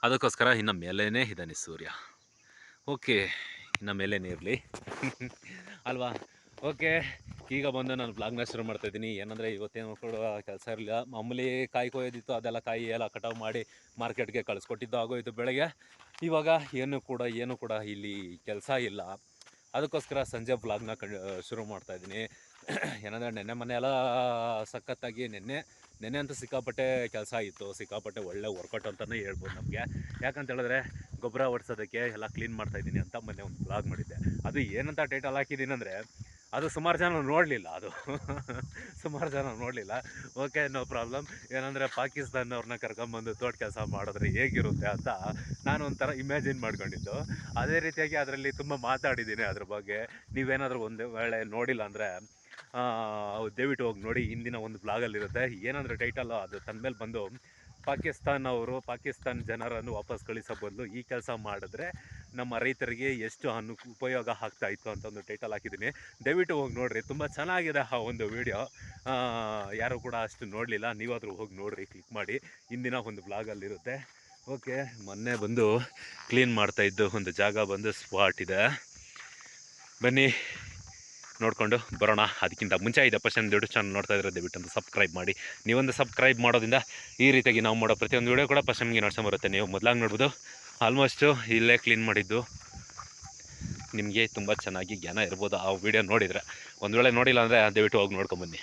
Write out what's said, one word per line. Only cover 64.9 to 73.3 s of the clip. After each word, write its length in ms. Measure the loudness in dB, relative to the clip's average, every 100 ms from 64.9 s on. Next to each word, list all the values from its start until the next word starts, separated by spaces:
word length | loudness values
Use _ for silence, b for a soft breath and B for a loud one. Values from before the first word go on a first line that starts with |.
ಅಂತ 100 | -8 -8
ಒಂದು 120 | -12 -10
ಟೈಟಲ್ 240 | -8 -6 -6
ಹಾಕಿದ್ದೀನಿ. 340 | -8 -6 -6 -6 B B
ದಯವಿಟ್ಟು 300 | 0 2 2 2
ಹೋಗಿ 160 | 0 -2
ನೋಡ್ರಿ, 220 | -2 -2 -4
ತುಂಬ 160 | -4 -4 -4
ಚೆನ್ನಾಗಿದೆ 460 | 0 0 2 0 0
ಆ 40 | -2 -2
ಒಂದು 160 | -2 -2 -2
ವಿಡಿಯೋ. 240 | -2 -2 -4 B B B -4
ಆ, 20 | 0 0 -2 -4 -4 -6 -4
ಯಾರು 160 | -2 -2 -4
ಕೂಡ 80 | -4 -4
ಅಷ್ಟು 200 | -6 -10 -6
ನೋಡ್ಲಿಲ್ಲ, 300 | -2 -2 -2 -4
ನೀವಾದ್ರೂ 340 | -6 -6 -6 -8
ಹೋಗಿ 160 | -10 -8
ನೋಡ್ರಿ, 240 | -8 -8 -12
ಕ್ಲಿಕ್ 200 | -14 -10 -6
ಮಾಡಿ, 180 | -4 -4 B B B -6
ಇಂದಿನ 240 | -2 -4 -4
ಒಂದು 120 | -10
ಬ್ಲಾಗಲ್ಲಿರುತ್ತೆ. 680 | -8